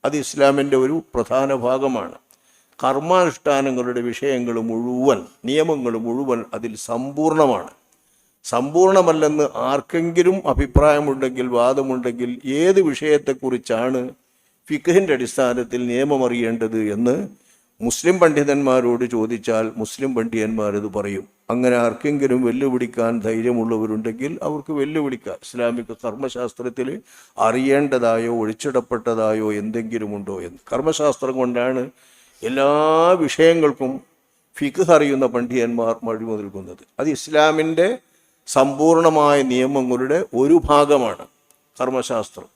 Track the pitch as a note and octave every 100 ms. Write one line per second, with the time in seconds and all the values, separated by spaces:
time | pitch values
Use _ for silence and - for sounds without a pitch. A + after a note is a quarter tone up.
0 | C3+ D3 B2+ - C#3 C#3 C#3+ C3 C3 D#3+
1 | - A#2+ A2 B2+ C#3 C3 A#2+ C3 C3+ A#2+
2 | F2+ - _ _ _ _ _ - B2+ C3+
3 | D#3+ F#3 E3+ - D3 C#3 C#3 B2+ B2 B2
4 | A#2+ A2 C#3 C3 A#2+ A2+ A2+ A2+ B2 B2
5 | C#3 G#2+ E2 _ A#2 D3 D#3+ D3 A#2+ A2+
6 | A#2 B2 C#3 A#2 G#2+ G#2+ A#2 G#2 - A#2
7 | C3+ C#3+ D#3 D#3 C#3+ G2+ E2 _ _ _
8 | _ _ _ _ - A#2+ C#3 E3 F#3+ F#3+
9 | E3+ D#3 D3+ D3+ D3 C3+ B2 C#3 - E3+
10 | E3+ E3+ F3 F#3+ F3 C3 C#3 D3+ D3+ D3
11 | D3 C3+ C3 B2+ B2 A#2+ B2 C#3 C3+ B2+
12 | B2 A#2+ B2 B2 - C#3 F3 G3 E3+ C3
13 | D3+ D3 D3 C3 C3 B2 - A2+ B2+ C3
14 | B2+ - _ _ _ _ - D3+ E3+ F3+
15 | F#3+ C3+ A#2+ - B2+ B2 A#2 B2 B2 A#2+
16 | C#3+ C#3 B2 A#2+ A2+ A2+ A2+ A2+ G#2+ G#2
17 | A#2+ D3+ G3 - _ _ _ _ A#2 -
18 | E3 F#3 E3+ D3 C#3+ C#3+ C3+ B2+ A#2+ A#2+
19 | B2 A#2 A2 A#2 A2 A2 A2+ A2+ G#2+ -
20 | C3+ A#2+ A2+ A2+ G#2+ A2 G#2 G2+ G#2 G2+
21 | G2+ G2 - _ - A#2+ B2+ B2 A#2 A2+
22 | D3+ D3 C3+ B2 B2 B2 C#3 B2+ A#2+ A#2
23 | A2+ A#2 G#2+ A2+ A#2+ A#2+ A2+ A2 A2 G#2+
24 | A2 A2+ C#3 - D3+ D3 D3 D3 C#3 D#3
25 | C#3+ B2 - F2 - B2 A#2+ A#2+ A2+ A2+
26 | A#2 A2+ C3+ B2 A#2+ - B2 A#2 B2+ A3
27 | _ - _ - A2 B2 C3+ C#3 D3 C3
28 | A#2 A2+ A#2 A#2 A2 A2 D3 B2+ A2+ A#2+
29 | A#2 A2+ A2 A2 G#2+ G#2 G#2 A2+ A2 A2+
30 | G#2+ G#2 G2 F#2+ F2 F2+ - A#2 D3+ D3+
31 | D3+ B2+ C3 C3 B2+ A#2+ B2 C3 C3 _
32 | _ _ _ _ A2+ C3+ C#3 D3 D#3 D#3+
33 | E3+ F#3 D3+ - E3 E3+ D3+ B2+ C3 C3+
34 | _ _ _ _ _ - C#3+ F3 F3 D#3+
35 | D3 C3+ B2+ A#2+ A#2+ B2 A#2 A#2 A2+ A2+
36 | A#2 A2 A2+ G#2+ G2+ G2 F#2 F2+ _ -
37 | D3 C#3 - D3+ D#3 D#3 D#3+ D#3+ F#3 B3+
38 | _ _ _ _ - C3 C#3 C#3 D#3+ E3
39 | E3 D#3 D3 C#3+ C3 B2 C3 C#3 B2+ B2
40 | C3 D#3+ - A#2 C#3 E3 - D3 C#3+ C#3+
41 | A2+ F#2 - _ _ _ _ - B2+ C3
42 | A#2 A#2 G#2 - -